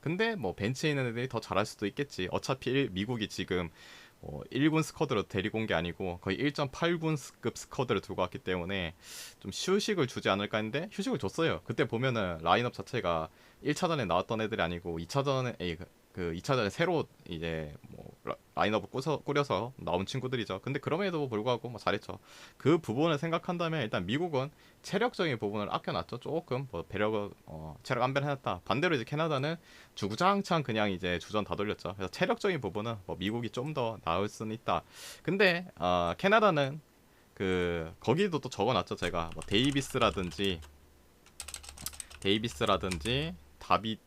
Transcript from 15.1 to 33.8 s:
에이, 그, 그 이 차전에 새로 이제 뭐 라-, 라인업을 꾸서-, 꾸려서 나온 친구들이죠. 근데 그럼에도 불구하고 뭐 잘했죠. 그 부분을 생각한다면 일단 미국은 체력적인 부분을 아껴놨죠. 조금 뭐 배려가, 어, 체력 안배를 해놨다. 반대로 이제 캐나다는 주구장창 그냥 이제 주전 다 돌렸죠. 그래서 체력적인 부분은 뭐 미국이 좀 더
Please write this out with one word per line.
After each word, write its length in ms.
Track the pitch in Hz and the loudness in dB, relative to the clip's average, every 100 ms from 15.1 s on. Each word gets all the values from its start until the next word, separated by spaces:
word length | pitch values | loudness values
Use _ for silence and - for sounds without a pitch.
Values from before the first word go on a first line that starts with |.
| 139 135 135 127 - | 0 2 0 0 -2
에이, 160 | 87 85 | -4 -4
그, 80 | 90 - _ | -8 -18 _
그 220 | - 87 | -4 -2
이 60 | 85 | -2
차전에 300 | - 135 104 | 0 2 2
새로 360 | - 170 165 - - - | 2 2 2 -2 -8 -10
이제 460 | 85 82 80 76 - - | -6 -4 -4 -6 -10 -16
뭐 200 | - - - | -16 -16 -12
라-, 100 | - - - | -8 -8 -6
라인업을 340 | - 92 107 92 | 0 2 2 0
꾸서-, 300 | 127 139 147 | -6 -2 -4
꾸려서 560 | - 143 143 95 117 - | 0 0 2 0 -2 -6
나온 300 | 82 87 95 | 0 0 0
친구들이죠. 540 | 131 127 127 101 95 | -4 -4 -4 -2 -4
근데 180 | 123 131 | -4 -4
그럼에도 480 | - 165 202 170 139 | -2 -2 0 -2 -2
불구하고 400 | 107 113 120 120 | -2 0 0 -2
뭐 100 | 113 | -4
잘했죠. 400 | - 101 - 95 - - - - | 0 0 -2 -12 -14 -20 -20 0
그 220 | 127 170 | 4 4
부분을 400 | - 113 165 147 | 2 2 2 2
생각한다면 640 | 165 165 - 175 170 160 | 0 -2 -2 -2 0 0
일단 240 | 110 117 127 | 0 -2 0
미국은 440 | 147 175 143 135 - - - | 0 0 0 -2 -8 -20 -18
체력적인 580 | - 196 240 - 175 120 | -4 0 0 0 0 0
부분을 300 | 104 107 101 | -2 -2 -2
아껴놨죠. 500 | - - 117 85 120 | -2 -2 -4 -4 -8
조금 480 | - 156 - 127 135 | -4 -4 -2 -4 -4
뭐 160 | 85 80 | -8 -6
배려가, 400 | 95 104 110 101 - | 0 0 2 -2 -8
어, 320 | - 78 80 73 | -14 -12 -10 -12
체력 200 | - 127 | -4 0
안배를 240 | 127 135 143 | 2 2 0
해놨다. 360 | 139 - 92 | -2 -2 -4
반대로 300 | - - 175 | -4 -2 2
이제 100 | 151 | 0
캐나다는 520 | 110 147 165 143 143 165 - - - | -2 -2 0 0 -2 -4 -10 -20 -20
주구장창 680 | - 101 110 180 202 196 170 | -6 -4 2 4 4 2 0
그냥 280 | 135 110 104 | 2 2 2
이제 280 | 90 90 87 | 2 0 0
주전 260 | - 107 | 0 -2
다 100 | 98 | 0
돌렸죠. 400 | 82 104 95 85 98 | -2 -2 -2 -4 -4
그래서 140 | 92 | -6
체력적인 520 | - 185 233 208 170 | -2 0 2 0 0
부분은 340 | 104 104 110 110 | -2 -2 -4 -6
뭐 120 | - 85 | -6 -2
미국이 340 | 92 117 117 | -2 -2 -4
좀 240 | - 139 | -4 -4
더 240 | 151 | -2